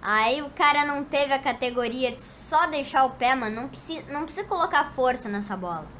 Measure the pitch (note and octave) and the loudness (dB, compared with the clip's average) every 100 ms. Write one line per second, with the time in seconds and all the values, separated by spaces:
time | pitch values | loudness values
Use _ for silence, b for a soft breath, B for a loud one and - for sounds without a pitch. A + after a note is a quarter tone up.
0 | F#3+ G#3+ A3 C#4 C#4+ - D4 C#4+ D4 C#4+ | 2 4 4 2 -4 2 4 6 2 -2
1 | C#4 D4+ C#4+ C4+ C#4 A#3+ B3+ A#3+ A#3+ B3+ | 0 0 2 2 0 -2 -2 0 -2 0
2 | B3+ A3+ - - - D#4 E4+ D4+ C4+ C#4+ | -2 -4 -12 -12 0 2 2 0 0 4
3 | C4 B3 A#3+ C4 A3 A3 C4 - - D#4+ | 4 4 2 2 0 -4 -8 -10 -10 -10
4 | - C#4+ D#4 - G4+ F#4 D#4+ D4 C#4+ - | -6 -6 -4 -6 -4 0 2 2 2 0
5 | B3+ B3+ G#3+ G3+ G#3 G3 F3+ E3 D3+ | 0 0 -4 -6 -4 -6 -4 -6 -8